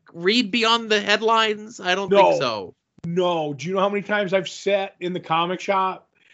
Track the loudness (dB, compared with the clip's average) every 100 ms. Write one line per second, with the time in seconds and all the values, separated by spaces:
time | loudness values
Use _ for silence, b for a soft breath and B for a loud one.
0 | _ -4 0 0 0 0 2 2 2 0
1 | 2 2 2 2 2 -2 -10 -6 -2 -2
2 | 4 6 6 4 0 -4 -8 -16 _ _
3 | -6 -2 0 0 -4 -6 -4 0 0 0
4 | -2 -2 0 -2 -2 -6 -2 0 -2 -8
5 | -6 -6 -2 0 0 -2 -2 0 0 -4
6 | _ b b